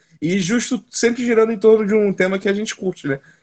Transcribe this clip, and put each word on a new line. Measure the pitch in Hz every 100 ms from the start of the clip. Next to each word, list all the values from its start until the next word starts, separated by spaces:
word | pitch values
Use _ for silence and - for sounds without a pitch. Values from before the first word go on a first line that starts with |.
| _ 165
E | 156 196
justo | 175 240 - 247 -
sempre | - 233 240
girando | 240 226 226
em | 214
torno | 220 220 202
de |
um | 214 202
tema | 190 190 190
que | 196
a |
gente | 202 220
curte, | - 185 180 143
né? | 135 _ _